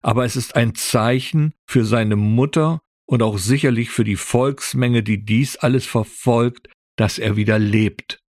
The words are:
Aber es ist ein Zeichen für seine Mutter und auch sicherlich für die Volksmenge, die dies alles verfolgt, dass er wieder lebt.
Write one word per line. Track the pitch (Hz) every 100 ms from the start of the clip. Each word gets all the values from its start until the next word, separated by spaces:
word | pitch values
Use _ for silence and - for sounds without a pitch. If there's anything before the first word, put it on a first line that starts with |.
Aber | 135 110
es | 123 127
ist | 117
ein | - 117 -
Zeichen | - 123 110 131 - 156 151 - _
für | 131
seine | 110 117 110
Mutter | 104 104 113 143 160 156 165 _ _ -
und | 123
auch | 113 104
sicherlich | 95 139 143 117 117
für | -
die | 107
Volksmenge, | 98 - 120 131 135 - 127 123 120
die | 107 104
dies | 104 113 135 -
alles | - 127
verfolgt, | - 117 107 - - 117 120 120 - _ _
dass | - 110 -
er | 107
wieder | 104 104 107
lebt. | 104 107 107 - - - _